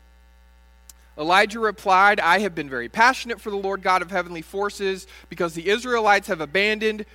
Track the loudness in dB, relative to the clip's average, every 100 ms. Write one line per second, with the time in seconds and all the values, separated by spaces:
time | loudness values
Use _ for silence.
0 | _ _ _ _ _ _ _ _ -20 -20
1 | _ -6 2 4 2 0 -4 -2 2 6
2 | 6 4 2 2 0 -6 -6 -8 -4 2
3 | 2 2 -6 -10 -8 -6 -6 -4 0 0
4 | -2 -4 -6 -10 -10 -6 -6 -4 -6 -6
5 | -12 -20 -12 -6 -4 -2 -2 -2 0 2
6 | 4 4 2 -6 -2 0 0 0 -2 -4
7 | -10